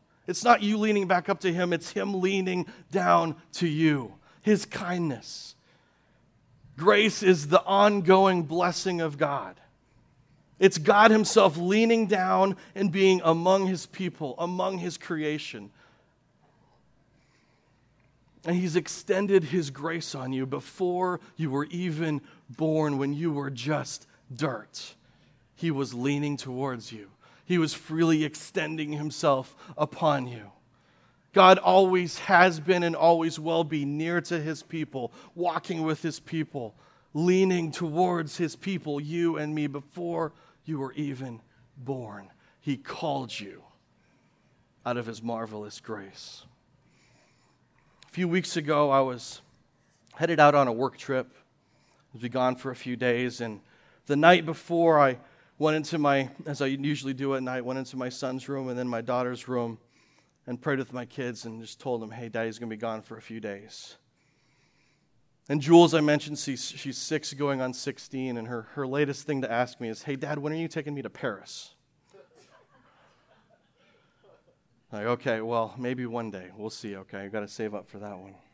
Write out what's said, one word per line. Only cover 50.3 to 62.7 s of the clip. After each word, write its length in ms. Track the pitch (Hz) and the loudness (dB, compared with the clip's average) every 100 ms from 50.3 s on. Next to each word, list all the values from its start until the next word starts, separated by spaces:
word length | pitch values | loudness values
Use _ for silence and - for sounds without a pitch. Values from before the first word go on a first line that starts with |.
| 160 | 6
out 140 | 147 | 8
on 120 | 143 131 | 8 4
a 60 | |
work 240 | 113 131 - | 2 -4 -4
trip. 360 | - 131 123 _ _ _ _ _ _ _ _ | -6 -4 -4 _ _ _ _ _ _ _ _
I 60 | 113 | -12
was 100 | 120 | -6
gone 280 | 127 127 123 | 0 0 0
for 140 | 139 | -6
a 60 | 123 | -10
few 200 | 123 120 | -8 -2
days, 440 | 127 120 127 120 | 0 0 -2 -4
and 200 | 117 101 - _ _ _ - | -8 -8 -16 _ _ _ -2
the 100 | 147 | 4
night 280 | 165 180 | 8 6
before, 540 | 160 160 - 170 165 156 | 4 -8 -2 2 6 6
I 200 | 135 123 - _ _ - | 6 2 -8 _ _ -4
went 180 | 151 156 | 0 0
into 220 | 147 165 | -2 0
my, 300 | 143 139 131 - | 2 2 0 -8
as 160 | 156 143 | -10 -4
I 60 | 135 | -2
usually 480 | 139 143 143 131 | -2 -4 -4 -6
do 220 | 131 139 135 | -6 -4 -4
at 60 | |
night, 220 | 127 127 | -4 -6
went 140 | 120 131 | -6 -6
into 180 | 127 131 | -8 -8
my 120 | 127 | -8
son's 400 | 123 135 131 127 | -6 -8 -8 -8
room 200 | 139 131 | -8 -6
and 80 | 123 | -6
then 120 | 127 | -4
my 120 | 117 | -4
daughter's 460 | 120 123 123 123 - | -2 -2 -2 -6 -6
room 320 | 123 117 113 _ _ _ _ _ _ - | -4 -4 -8 _ _ _ _ _ _ -12
and 140 | 123 | -8
prayed 180 | 156 135 | -4 -4
with 140 | 123 | -6
my 120 | 123 | -10
kids 400 | 120 - 123 110 | -12 -10 -8 -8
and 160 | 117 113 | -12 -14
just 200 | 113 - | -16 -12
told 220 | 139 120 | -6 -6
them, 80 | 110 | -8
"Hey, 180 | 110 117 | -12 -10
Daddy's 300 | 113 113 107 | -6 -6 -6
gonna 120 | 117 | -10